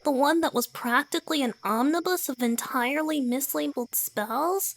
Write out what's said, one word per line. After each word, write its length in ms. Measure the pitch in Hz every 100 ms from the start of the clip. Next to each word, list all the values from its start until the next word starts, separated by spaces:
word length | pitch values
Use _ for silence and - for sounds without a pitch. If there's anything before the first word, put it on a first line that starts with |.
The 80 | -
one 300 | 269 285 320
that 120 | 320
was 140 | - 240
practically 720 | - 247 240 285 330 - 311
an 140 | 262 -
omnibus 640 | - 214 262 330 339 370 -
of 140 | 262
entirely 760 | 247 233 - 269 240 285 311 311
mislabeled 760 | 254 247 277 311 302 285 240 -
spells? 800 | - - 214 226 311 381 381